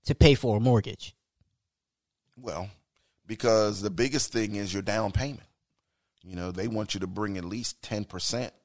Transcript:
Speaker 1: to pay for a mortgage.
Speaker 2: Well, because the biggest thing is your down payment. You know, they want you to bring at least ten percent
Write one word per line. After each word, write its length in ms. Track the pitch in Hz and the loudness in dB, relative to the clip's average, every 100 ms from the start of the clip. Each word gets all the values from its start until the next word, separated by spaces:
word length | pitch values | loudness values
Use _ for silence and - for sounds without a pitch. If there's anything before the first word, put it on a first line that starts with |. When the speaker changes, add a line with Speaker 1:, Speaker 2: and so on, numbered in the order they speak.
| - | 0
Speaker 1:
to 100 | 139 | 6
pay 200 | 156 135 | 8 8
for 220 | 123 107 | 4 4
a 20 | |
mortgage. 560 | 123 113 101 - - - _ _ _ _ _ _ _ _ _ _ _ - | 6 4 2 -6 -14 -18 _ _ _ _ _ _ _ _ _ _ _ -14
Speaker 2:
Well, 320 | 120 78 101 - _ _ _ _ - | -8 -8 -8 -14 _ _ _ _ -12
because 560 | 107 120 110 107 95 | 0 4 6 4 0
the 80 | 104 | -4
biggest 420 | 87 131 147 - | 0 0 0 -2
thing 240 | 117 107 101 | -2 -2 -4
is 160 | 98 | -4
your 100 | 98 | -4
down 280 | 98 107 104 | -2 0 0
payment. 360 | - 139 - - _ _ _ _ _ _ _ | -2 -4 -8 -18 _ _ _ _ _ _ _
You 120 | 90 90 | -14 -8
know, 160 | 90 | -6
they 160 | 90 113 | -4 -4
want 260 | 110 98 | -4 -4
you 60 | 98 | -6
to 80 | 92 | -6
bring 300 | 98 104 95 | -4 -6 -6
at 80 | 87 | -8
least 360 | 113 117 - | -8 -8 -10
ten 220 | - 104 101 | -8 -6 -6
percent 480 | 90 - 117 117 - | -6 -4 -4 -6 -12